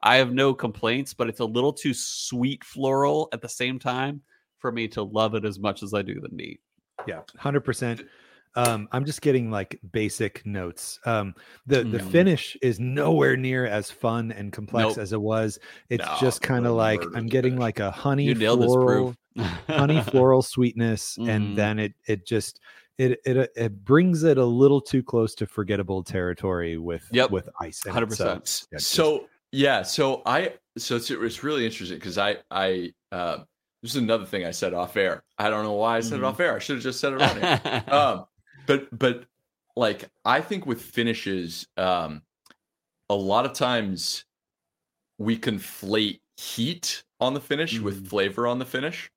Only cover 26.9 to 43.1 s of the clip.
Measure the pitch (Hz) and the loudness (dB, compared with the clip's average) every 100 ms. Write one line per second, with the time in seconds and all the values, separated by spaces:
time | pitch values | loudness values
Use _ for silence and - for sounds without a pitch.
26.9 | 82 - 120 127 98 - - 82 - - | -8 -2 2 2 2 -4 -10 -10 -8 -6
27.9 | 95 113 107 104 90 - - - 151 - | -2 -2 -2 -2 -2 -4 -6 -8 -6 -2
28.9 | - 156 151 - _ _ 135 139 123 90 | 2 2 2 -4 _ _ 2 4 4 0
29.9 | - 139 131 - 131 185 - _ - - | 0 0 0 0 0 0 -6 _ -10 -4
30.9 | 120 117 135 110 - 139 151 113 110 87 | -4 -4 -4 -4 -4 -6 -2 -4 -4 -10
31.9 | 87 98 90 101 104 - 95 95 92 87 | -10 -8 -2 -2 -2 -6 -2 0 -2 -4
32.9 | _ _ 92 87 76 - _ _ _ 120 | _ _ -6 -4 -6 -10 _ _ _ -8
33.9 | 131 113 113 95 101 87 85 95 87 87 | -2 0 0 -2 -6 -6 -4 -4 -2 -2
34.9 | - 95 82 _ - 107 107 107 104 110 | 0 0 0 _ -2 0 0 -2 0 0
35.9 | 117 117 110 131 - 175 110 - 139 123 | 0 -2 -2 -4 0 -2 -2 -4 -6 -4
36.9 | 123 143 135 139 107 180 139 151 123 - | -4 -4 2 2 2 0 0 0 -6 2
37.9 | 143 143 104 - _ _ - - 139 - | 4 4 0 -6 _ _ -20 0 0 0
38.9 | 113 131 120 - _ _ _ _ - 117 | 0 0 0 -8 _ _ _ _ 0 0
39.9 | 101 98 _ - 135 160 202 147 113 - | 0 -10 _ 2 2 0 -6 -4 -6 -4
40.9 | - 117 113 - 95 85 85 - - 92 | -2 -2 -2 -4 -6 -6 -10 -12 -2 0
41.9 | 90 82 76 _ _ _ _ _ _ _ | 0 -2 -10 _ _ _ _ _ _ _
42.9 | _ _ | _ _